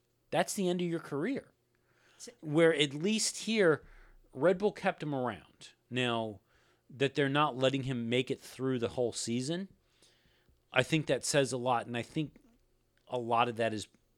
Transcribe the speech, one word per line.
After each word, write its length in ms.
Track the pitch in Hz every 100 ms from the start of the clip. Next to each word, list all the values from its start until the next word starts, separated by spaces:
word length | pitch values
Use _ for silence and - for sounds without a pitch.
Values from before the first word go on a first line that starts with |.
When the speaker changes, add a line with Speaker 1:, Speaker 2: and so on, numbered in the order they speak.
| _ _ _
Speaker 1:
That's 240 | 147 -
the 160 | - 185
end 120 | 180
of 60 | 175
your 120 | 165
career. 460 | - 143 185 277 - _ _ _ _ _ _ _
Speaker 2:
So 120 | - -
Speaker 1:
Where 340 | 156 147 165
at 200 | 151 147
least 460 | 143 180 220 - -
here, 420 | - 226 180 139 - - - - _
Red 240 | 131 156 185
Bull 140 | 208
kept 320 | - 190 -
him 100 | 151
around. 560 | 139 123 95 - _ - _ _
Now, 480 | 120 123 117 110 101 _ _ _ _ _ 135
that 180 | 135
they're 140 | - 139
not 300 | 143 151 123
letting 260 | 131 139
him 260 | 131 123 117
make 220 | 120 127
it 100 | 131
through 380 | - - 131 127
the 80 | 117
whole 240 | - 120
season, 560 | - - 117 131 170 190 _ _ _ _ _ _ _ _ _ _ 127
I 60 |
think 240 | 127 160 -
that 180 | 131
says 280 | - 151 131
a 60 | 127
lot, 280 | 123 120 110
and 100 | 120
I 60 |
think 380 | 117 160 143 - _ _ _ _ _ _ _
a 120 | 127
lot 280 | 117 117 123
of 100 | 113
that 180 | 113 107
is 120 | 98 _ _